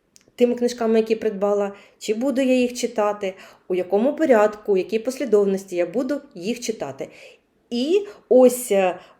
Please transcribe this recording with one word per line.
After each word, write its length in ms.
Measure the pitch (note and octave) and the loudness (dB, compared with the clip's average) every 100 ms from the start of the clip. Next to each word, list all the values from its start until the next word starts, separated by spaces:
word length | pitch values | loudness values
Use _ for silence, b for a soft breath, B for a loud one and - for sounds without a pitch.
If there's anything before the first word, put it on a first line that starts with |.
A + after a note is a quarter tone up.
| _ _ _ - | _ _ _ -4
тими 180 | A#3+ | -2
книжками, 440 | A#3 A#3+ A#3+ A3+ A3+ | 0 -2 -2 0 0
які 180 | A3 A3 | 0 -2
придбала, 560 | A3 G3 G3+ G#3 G3+ G3+ B B | -4 -2 -2 -2 -4 -8 B B
чи 160 | - | -8
буду 260 | A3 C4+ B3+ | -4 -2 0
я 140 | C4 | 2
їх 200 | B3+ B3 | 2 0
читати, 600 | B3 A#3+ A#3 G#3 G#3 F#3+ F#3+ B B - | -2 -6 -2 -2 -2 -8 -10 B B -4
у 60 | |
якому 420 | F#3 F3+ G3+ C4 D4 | -4 0 0 0 0
порядку, 560 | D4+ A3 G#3 G#3 - | 4 4 4 0 0
у 40 | F#3+ | 0
якій 220 | - A3 | 0 -4
послідовності 760 | B3+ B3+ C4+ G#3 G3 F#3+ - F3 | -4 -6 0 2 2 -2 -4 -4
я 100 | F3 | -2
буду 340 | A3 C4 C#4+ - | -2 -4 -6 -8
їх 260 | F3+ F#3 A#3+ | -10 -8 -6
читати. 480 | - A3 C#3 B2+ D3 B B B _ _ - | -6 -6 -8 -10 -14 B B B _ _ -8
І 360 | A#3+ C#4 G4+ G4+ B - | -4 0 0 -2 B 4
ось, 440 | B3+ B3+ B3 - | 8 8 4 0
е, 260 | G3 F#3 E3+ B | 2 2 -2 B